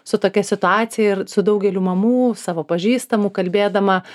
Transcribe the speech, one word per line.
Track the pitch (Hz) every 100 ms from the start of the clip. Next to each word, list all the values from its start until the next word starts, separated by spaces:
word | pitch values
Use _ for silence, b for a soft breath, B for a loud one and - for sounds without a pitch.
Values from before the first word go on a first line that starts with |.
su | - 208
tokia | 196 202 196
situacija | 202 180 202 226 - 208
ir | 196 -
su | -
daugeliu | 190 208 202 190
mamų, | 185 185 220 247 254
savo | 208 - 170
pažįstamų | 151 170 196 247 - 214 202
kalbėdama, | 196 185 196 202 196 196 190 B